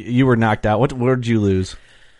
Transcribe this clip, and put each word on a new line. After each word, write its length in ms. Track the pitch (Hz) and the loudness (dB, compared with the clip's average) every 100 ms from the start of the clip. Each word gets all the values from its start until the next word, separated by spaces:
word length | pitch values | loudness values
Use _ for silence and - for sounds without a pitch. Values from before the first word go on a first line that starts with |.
| 107 | -4
you 220 | 123 131 | 0 2
were 80 | 117 | 2
knocked 320 | 113 107 107 | 2 0 0
out. 120 | 107 | 0
What, 140 | 139 | 0
what 220 | 131 123 131 | 0 -2 -2
did 100 | 117 | 0
you 140 | 113 | 0
lose? 360 | 101 95 92 - | 2 0 -2 -10
<sighs> 60 | - - - | -20 -20 -20